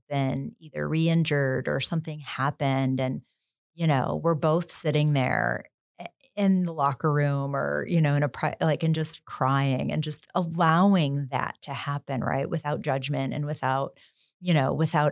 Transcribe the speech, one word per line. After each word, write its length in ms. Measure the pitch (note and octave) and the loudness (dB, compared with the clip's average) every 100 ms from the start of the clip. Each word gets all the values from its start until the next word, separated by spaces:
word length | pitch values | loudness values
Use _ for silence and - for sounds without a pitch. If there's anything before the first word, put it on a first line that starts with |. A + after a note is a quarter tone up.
| - | -6
been 460 | C#3+ C3+ C3+ C3+ - | -2 0 -2 -6 -12
either 280 | D#3+ D3 D3+ | -12 -6 -2
re-injured 800 | D#3 E3 E3 D#3+ D3 C3+ C3 D3 | 0 2 2 2 2 0 0 -2
or 120 | C#3+ | -2
something 400 | - D#3+ D#3+ D3+ | -2 -4 -6 -8
happened. 800 | C#3 - C3+ D3+ C#3 C3+ C3+ C3 | -10 -4 -4 -2 0 0 0 0
And, 220 | C3 C3+ - _ _ _ _ E3 | -2 -4 -10 _ _ _ _ -4
you 100 | E3 | 0
know, 320 | C#3 - D#3+ | 2 0 0
we're 100 | D#3 | 0
both 380 | D#3 D#3+ D#3+ E3+ | 0 2 0 0
sitting 420 | - D#3+ D3 D3+ | 0 2 2 2
there 520 | C#3+ B2+ A2+ A#2 A#2 - _ _ - | 2 2 0 0 -4 -10 _ _ -18
i-, 80 | - _ _ - | -18 _ _ -2
in 280 | G3 F#3+ | 2 2
the 100 | F3 | 2
locker 380 | D#3+ C#3 C3 D#3+ | 0 0 0 0
room 420 | D3 C#3+ C#3+ C#3 C3+ | 2 2 0 -2 -2
or, 300 | C#3+ D3 - | -2 -2 0
you 140 | E3+ | 2
know, 140 | D3+ C#3+ | 4 4
in 80 | |
a 60 | D3 | 0
pri-, 260 | - D#3 - | 0 -4 0
like, 220 | D#3+ D3 | 0 2
and 140 | D#3+ D#3 | 0 0
just 280 | D#3 - - | 0 -4 -8
crying 640 | - C3 C#3 C#3 C3 C#3+ | -2 0 2 2 0 0
and 120 | D3+ | -2
just 220 | D3+ C#3+ - | -2 -6 -4
allowing 920 | - E3+ E3 E3 E3 G3 G3 C#3+ C#3+ C3+ | -4 -2 2 4 6 6 4 2 0 -2
that 240 | C3 - - | -4 -4 -6
to 120 | - | -10
happen, 480 | B2+ - C#3+ - C3 | -8 -4 -6 -4 -4
right? 280 | - C3+ C#3 | -2 -2 -2
Without 320 | D#3+ D3 D3+ | -4 -4 -4
judgment 520 | D3+ C3+ C3 C#3+ C3+ C3+ | -2 -2 -2 -4 -4 -4
and 100 | D3 | -4
without, 500 | D3 C3 C3+ C#3 - - _ _ _ | -4 -2 -2 -2 -8 -20 _ _ _
you 160 | F3+ D#3+ | 0 2
know, 180 | C3+ | 2
without 380 | C#3 D#3+ D#3+ D3 | 2 0 2 2